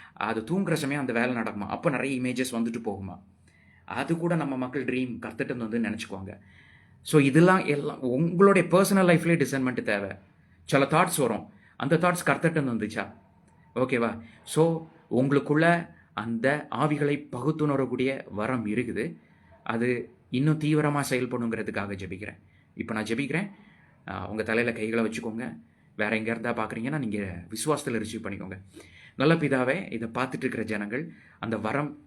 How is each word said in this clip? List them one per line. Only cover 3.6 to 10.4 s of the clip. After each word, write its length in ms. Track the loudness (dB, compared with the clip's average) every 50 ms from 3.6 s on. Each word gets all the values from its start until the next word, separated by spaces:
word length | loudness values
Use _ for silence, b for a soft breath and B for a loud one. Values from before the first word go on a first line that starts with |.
| b b b b b
அது 320 | b -6 -4 -2 -2 -2
கூட 180 | -2 0 0 0
நம்ம 220 | 0 0 -2 -2
மக்கள் 280 | -4 -4 -4 -4 -6 -6
ட்ரீம் 340 | -4 -4 -4 -4 -4 -6 -8
கர்த்தர்கிட்ட 360 | -10 -10 -6 -6 -6 -6 -6
வந்து 220 | -6 -6 -4 -2 -2
நினச்சிக்குவாங்க. 600 | -2 -2 -4 -6 -8 -10 -10 -10 -10 -12 -14 -16 b b b b b b b b b b b b b
So, 180 | 4 4 6
இதெல்லாம் 460 | 6 6 6 8 8 8 6 6 4
எல்லாம் 340 | 0 -2 -2 -2 -6 -6 -4
உங்களுடைய 680 | -4 -2 0 2 2 2 4 6 8 8 8 8 4 4
பர்சனல் 380 | 4 4 4 6 4 4 6
லைஃப்லேயே 400 | 6 6 6 6 4 2 4 2
டிசர்ன்மெண்ட் 360 | 2 0 0 0 -2 -2 -2 -2
தேவை. 340 | 0 0 0 -2 -4 -8 -10 -16 b b b